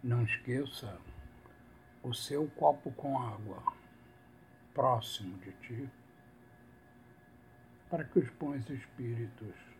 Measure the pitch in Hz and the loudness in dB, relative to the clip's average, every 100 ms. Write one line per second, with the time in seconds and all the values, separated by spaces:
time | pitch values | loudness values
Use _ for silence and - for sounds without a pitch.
0 | 123 120 113 - - 135 143 - 110 90 | 4 4 4 2 0 0 -2 -6 -10 -10
1 | - - - - - - - - - - | -12 -16 -16 -18 -20 -20 -20 -20 -20 -8
2 | 123 - - 143 151 - 151 139 - 117 | -4 -4 0 0 0 6 6 6 -2 -4
3 | 143 135 120 104 107 - - - - - | 0 0 0 -4 -6 -2 -2 -2 -18 -20
4 | - - - - - - - - 131 120 | -20 -20 -20 -20 -20 -20 -8 4 4 4
5 | - - 98 95 95 - - 117 135 - | 0 -6 -8 -8 -12 -14 -8 -6 -6 -10
6 | - - - - - - - - - - | -20 -20 -20 -20 -20 -20 -20 -20 -20 -20
7 | - - - - - - - - - 170 | -20 -20 -20 -20 -20 -20 -20 -20 -4 -4
8 | - - 127 - 147 143 110 135 - - | 4 4 4 -2 -4 -2 -4 -6 -8 -6
9 | 120 117 113 - 107 - - | -4 -2 -4 -8 -12 -12 -18